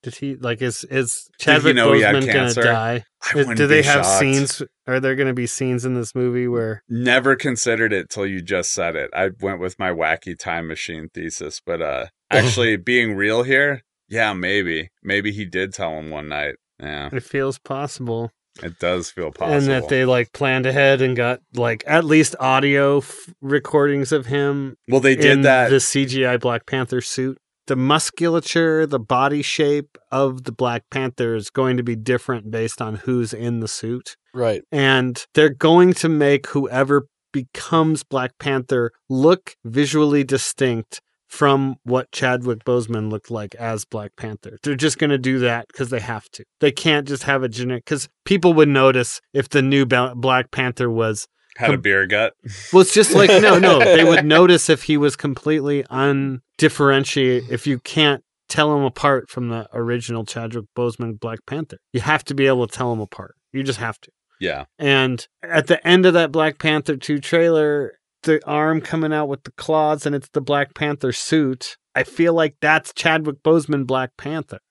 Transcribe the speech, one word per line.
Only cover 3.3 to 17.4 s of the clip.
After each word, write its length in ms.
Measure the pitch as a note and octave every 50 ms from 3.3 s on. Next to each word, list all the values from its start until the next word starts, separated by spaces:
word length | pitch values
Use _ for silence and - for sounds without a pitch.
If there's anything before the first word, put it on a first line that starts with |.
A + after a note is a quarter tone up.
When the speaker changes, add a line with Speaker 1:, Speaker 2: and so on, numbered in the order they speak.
Speaker 1:
Is, 40 | -
Speaker 2:
wouldn't 220 | D3 C#3 B2+ A#2
Speaker 1:
do 100 | A2 D3
they 140 | C#3 D3+ D#3
Speaker 2:
be 60 | C#3+ C#3+
Speaker 1:
have 160 | C#3+ C#3+ -
Speaker 2:
shocked. 160 | F#2 F#2+ F#2+
Speaker 1:
scenes? 420 | F#2+ C3+ C3+ C#3 C#3 C3+ - - C#3 - _ _ _
Are 140 | - B2+ C3
there 160 | C3 C3+ C3
gonna 180 | C3 C#3 C3 B2+
be 140 | B2+ B2 A2+
scenes 360 | - - C3+ B2+ B2+ B2 A#2+
in 100 | C3 B2+
this 200 | B2 A#2 - -
movie 320 | C3 B2 B2 A#2+ B2 B2
where 380 | B2 A#2+ A#2 A2+ A2 A2 G#2+ _ _
Speaker 2:
Never 460 | A#2+ A#2 B2 B2 B2 C3 B2 C#3 C3+
considered 580 | C3 - C#3 B2 A2 - B2 A2+ A2 A2+ G#2+
it 160 | G#2+ F#2 E2 _
till 160 | - G#2+ G2
you 160 | G2 F#2+ F#2
just 320 | E2+ F2+ G2 F2+ E2+ -
said 220 | - - F2 E2+ E2
it. 160 | D#2 C2+ -
I 180 | - - F#2+ G2 F#2 _
went 180 | F#2+ G2 G2 E2+
with 180 | F2+ F2+ -
my 140 | - G2 F#2
wacky 480 | F2 E2 D#2+ D#2 D#2+ - _ F#2 E2+ _
time 300 | - F2+ E2+ E2+ E2+ D#2+
machine 400 | D#2 - - - E2+ D#2 D#2+ D#2+
thesis, 480 | _ F2 E2 E2 - - D#2+ D2+ - - _
but, 160 | F2 E2+ E2
uh, 240 | E2 D2 C2+ B1+ B1+ - _ _
Speaker 1:
<laughs> 120 | _ _
Speaker 2:
actually 460 | G2+ A2 A2 B2 A2 A#2+ A#2+ A2+ G#2+
being 400 | F#2+ F2+ B2 B2 B2 A#2 A2 G#2
real 260 | G2 G2+ G#2 A2 A#2
here, 400 | B2 C3 C3+ C3+ C#3+ C#3+ C#3 B2 _ _ _ _ _ _
yeah, 240 | G2+ A#2 A2+ G#2+ G2+
maybe. 560 | F#2 F2+ F2+ G2+ G#2 F#2+ E2+ E2 D#2 E2+ F2+ _ _
Maybe 300 | _ G2 G2 G2+ G2+ G#2
he 120 | G2+ G#2 G#2
did 300 | F2 E2+ F#2 F#2+ G2 F#2
tell 160 | - G2 E2 D#2 D#2
him 120 | D#2 D#2
one 180 | D#2 D2+ D2+ D2+
night. 260 | D2 D2 D2+ C#2+ B1 _ _ _ _ _
Yeah. 320 | - D2 D2+ D2 C#2+ C#2
Speaker 1:
It 120 | C3+ B2+ -
feels 340 | - - C#3